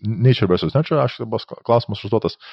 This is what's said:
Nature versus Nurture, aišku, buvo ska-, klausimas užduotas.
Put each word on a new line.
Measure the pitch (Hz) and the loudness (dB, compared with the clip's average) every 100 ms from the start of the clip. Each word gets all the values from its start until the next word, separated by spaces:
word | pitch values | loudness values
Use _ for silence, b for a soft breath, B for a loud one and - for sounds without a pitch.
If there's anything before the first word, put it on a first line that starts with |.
| 107 | -6
Nature | 110 123 123 95 | 0 2 4 2
versus | 90 80 139 | 2 0 -2
Nurture, | 156 156 | 0 0
aišku, | 127 - 117 | 0 -4 -8
buvo | 113 | -8
ska-, | - - - | -8 -10 0
klausimas | 117 - 101 101 | 0 0 -8 -2
užduotas. | 110 85 - B | 0 0 -6 B